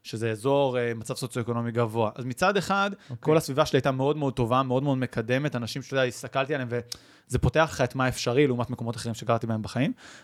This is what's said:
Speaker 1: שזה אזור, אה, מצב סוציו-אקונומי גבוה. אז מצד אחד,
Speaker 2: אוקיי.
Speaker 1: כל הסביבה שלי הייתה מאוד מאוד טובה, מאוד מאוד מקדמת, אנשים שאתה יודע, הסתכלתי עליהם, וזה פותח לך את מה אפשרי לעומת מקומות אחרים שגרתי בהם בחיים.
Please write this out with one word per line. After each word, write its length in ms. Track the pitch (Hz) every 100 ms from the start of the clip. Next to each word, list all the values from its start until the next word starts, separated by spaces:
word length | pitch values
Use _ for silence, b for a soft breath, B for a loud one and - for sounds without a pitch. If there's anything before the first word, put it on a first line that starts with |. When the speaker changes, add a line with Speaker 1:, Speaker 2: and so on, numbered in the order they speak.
Speaker 1:
שזה 280 | - 113 113
אזור, 460 | 110 127 139 135 123
אה, 160 | 120 117
מצב 180 | 110
סוציו-אקונומי 580 | 131 131 127 113 117 117
גבוה. 400 | 113 117 113 107 -
אז 100 | 123
מצד 320 | 120 180 202
אחד, 340 | 170 196 202
Speaker 2:
אוקיי. 220 | 196 - 123
Speaker 1:
כל 180 | 147 156
הסביבה 280 | - 135 147
שלי 120 | 135
הייתה 140 | 139
מאוד 260 | 131 135 156
מאוד 160 | 139
טובה, 300 | 123 117 127
מאוד 200 | 135 127
מאוד 140 | 143 131
מקדמת, 580 | 123 123 113 127 131 120
אנשים 260 | 113 143
שאתה 140 | 123 135
יודע, 80 |
הסתכלתי 520 | 127 - 127 135 139 147
עליהם, 140 | 123
וזה 680 | 120 117 - - - - 123
פותח 300 | 131 151 160
לך 100 | -
את 140 | 127 135
מה 120 | 127
אפשרי 400 | - 123 123 147
לעומת 220 | 123 120
מקומות 260 | 123 117 -
אחרים 200 | 117 110
שגרתי 320 | 113 117 113
בהם 140 | 110
בחיים. 320 | 101 117 156 - B B